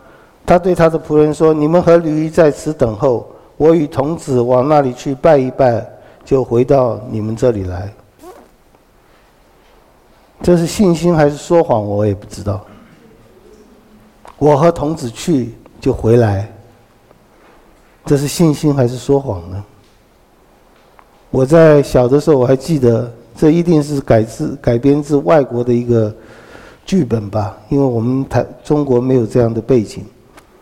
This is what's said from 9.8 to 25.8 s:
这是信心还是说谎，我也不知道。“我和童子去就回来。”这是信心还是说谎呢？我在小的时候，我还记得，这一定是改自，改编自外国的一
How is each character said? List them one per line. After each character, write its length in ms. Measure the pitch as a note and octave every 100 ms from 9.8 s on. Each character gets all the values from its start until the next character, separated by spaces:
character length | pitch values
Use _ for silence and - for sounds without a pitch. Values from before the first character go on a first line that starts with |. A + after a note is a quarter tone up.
| _ _ _ _ _ -
这 140 | - F3
是 100 | E3+
信 280 | - F#3+
心 200 | D#3+ F3
还 160 | D#3+ D3
是 60 | D3
说 260 | - E3+
谎， 240 | D#3+ A2+ G#2
我 200 | G2+ G#2+
也 80 |
不 120 | F#2+ -
知 160 | -
道。 220 | F#2+ F#2+ - - - _ - _ _ _ - - _ _ _ _ _ _ - -
“我 180 | D3 C#3
和 160 | E3+
童 220 | E3+ D3 D#3+
子 140 | A#2+
去 440 | - - C#3+ A#2 - - -
就 120 | C3+
回 240 | - A2 A#2
来。” 340 | A2 G2 G#2+ - - _ _ _ _ _ _ _ _ _ _ _ _ _
这 120 | D#3+ C#3+
是 100 | C#3+
信 260 | - E3
心 220 | C#3 D3+
还 140 | C#3 A#2+
是 80 | B2+
说 240 | - C#3
谎 280 | C3+ F#2 F2
呢？ 140 | F#2+ - _ _ _ _ _ _ _ _ _ _ _ _ _ _ _ _
我 140 | C3 C3
在 360 | E3 D#3+ D3
小 260 | C#3 B2+ B2
的 100 | C#3+
时 120 | D3+
候， 80 | C3+
我 80 | B2
还 100 | C3
记 220 | - D3+
得， 340 | A#2+ A2+ A#2+ - - -
这 140 | D#3
一 120 | E3+
定 200 | E3+ D#3
是 180 | C#3+ C#3+
改 220 | - A2+
自， 360 | A2 - D3+ -
改 160 | - A#2+
编 240 | C#3 D3
自 140 | D3 C#3+
外 280 | E3 D#3+
国 180 | B2 A#2+
的 80 | B2
一 140 | A#2+